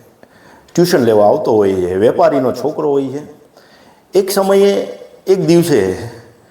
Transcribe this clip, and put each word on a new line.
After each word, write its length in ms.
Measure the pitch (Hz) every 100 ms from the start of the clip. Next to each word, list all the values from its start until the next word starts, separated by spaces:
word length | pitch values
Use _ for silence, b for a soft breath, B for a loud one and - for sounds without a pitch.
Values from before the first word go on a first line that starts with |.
| _ _ b b b b b
ટ્યુશન 240 | - 175 165
લેવા 280 | 117 107 104
આવતો 260 | 139 143
હોય 200 | 110 98
છે, 220 | 95 87
વેપારીનો 580 | 92 117 - 165 143 127
છોકરો 380 | 117 139 156 151
હોય 180 | 139 135
છે. 120 | 139 156 - _ b b b b b _
એક 160 | 185 196
સમયે, 680 | 196 190 196 202 196 - - - - -
એક 200 | 185 156
દિવસે 500 | 170 156 127 95 90 113 - - _ b